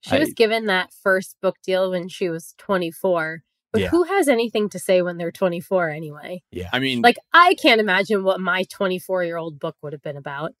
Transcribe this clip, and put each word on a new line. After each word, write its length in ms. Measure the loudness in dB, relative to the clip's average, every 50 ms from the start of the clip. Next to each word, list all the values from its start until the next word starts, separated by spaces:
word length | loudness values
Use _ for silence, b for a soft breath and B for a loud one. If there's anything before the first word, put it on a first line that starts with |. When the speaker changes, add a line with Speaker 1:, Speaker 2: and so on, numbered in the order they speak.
Speaker 1:
She 160 | _ 0 0 0
was 120 | 0 0
Speaker 2:
I 40 | 2
Speaker 1:
given 320 | 2 2 2 2 0 0 0
that 240 | 0 0 0 -4 -10 -4 _
first 320 | 2 2 2 0 -6 -16 _
book 140 | -4 -4 -4 _ _
deal 280 | -2 0 0 0 0
when 160 | -2 -4 -6 -6
she 200 | -8 -6 -4 -4
was 260 | -4 -6 -10 -14 -20 _
twenty-four. 840 | -4 -2 -2 0 0 -4 -8 -4 -2 0 0 0 0 -4 -6 -12 _ _ _ _ _ _ -2
But 80 | -2
Speaker 2:
Yeah. 80 | 0 2
Speaker 1:
who 140 | 2 2 2
has 240 | 2 2 0 2 4
anything 400 | 2 2 0 -2 -2 -2 -2 -2
to 100 | -4 -8
say 220 | 0 2 2 2
when 160 | 2 0 -4 -6
they're 140 | -8 -8
twenty-four 580 | -4 -2 -2 -2 -2 -4 -6 -2 -2 0 0 -2
anyway? 520 | -4 -8 -10 -12 -14 -16 -14 -14 -14 -14 _ _
Speaker 2:
Yeah. 180 | -12 -12 -8 -4 -2
Speaker 3:
I 60 | -2
mean 220 | 0 0 -2 4
Speaker 1:
Like, 160 | 4 4 2 2 _ _ 6
I 220 | 6 6 6 4 4
can't 200 | 4 4 4 4
imagine 420 | 4 2 2 0 0 0 0 0 2
what 160 | 0 0 0
my 240 | 0 -2 -2 -2 -2 -6
twenty-four-year-old 880 | -4 -4 -2 -2 -2 -4 -4 -4 -4 -2 -2 -4 -4 -6 -8 -10 -12 -8
book 160 | -8 -8 -8 _
would 120 | -14 -14 -14
have 80 | -12
been 160 | _ -12 -12 -10
about. 340 | -12 -12 -10 -8 -8 -10 -10 _